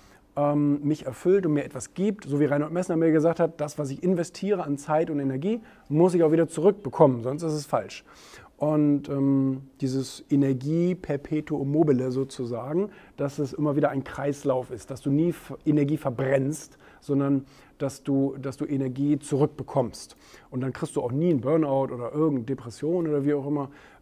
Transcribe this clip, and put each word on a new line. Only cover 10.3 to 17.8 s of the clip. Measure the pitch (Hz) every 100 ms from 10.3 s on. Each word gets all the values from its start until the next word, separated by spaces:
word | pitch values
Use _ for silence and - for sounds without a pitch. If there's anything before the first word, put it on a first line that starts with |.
Energie | 143 135 131 135 165 175
perpetuum | 180 - 143 - 151 151 151 139
mobile | 151 160 127 131
sozusagen, | 127 135 - 120 117 127 165 202 - - -
dass | 143 139
es | 139
immer | - 151
wieder | 143 151
ein | 139
Kreislauf | 135 - 143 143 143 127 120
ist, | 120 -
dass | 131
du | 135
nie | 143 170
F-, | 165 - - -
Energie | 151 143 147
verbrennst, | 139 120 135 139 135 156 - - - -
sondern | - 139 139 139 135 - -
dass | -